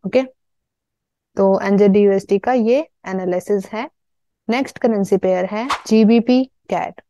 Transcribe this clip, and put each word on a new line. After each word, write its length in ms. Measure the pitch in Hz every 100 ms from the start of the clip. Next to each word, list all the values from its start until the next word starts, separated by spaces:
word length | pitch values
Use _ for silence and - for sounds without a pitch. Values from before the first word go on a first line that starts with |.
ओके, 200 | 196 254 262 _ _ _ _ _ _ _ _ _ _ -
तो 220 | 196 190
एनजेडी 380 | 196 202 208 196
यूएसडी 400 | 202 196 196 202
का 140 | 240
ये 340 | 254 220 254 320 _ -
एनालिसिस 580 | 190 180 180 - 208 190
है। 220 | 214 285 _ _ _ _ _ -
नेक्स्ट 300 | 233 269 -
करेंसी 400 | 240 214 196 185
पेयर 280 | 185 185 185
है 220 | 208 254 - -
जीबीपी 560 | 220 220 233 233 254 262 _ _
कैड। 320 | 180 190 196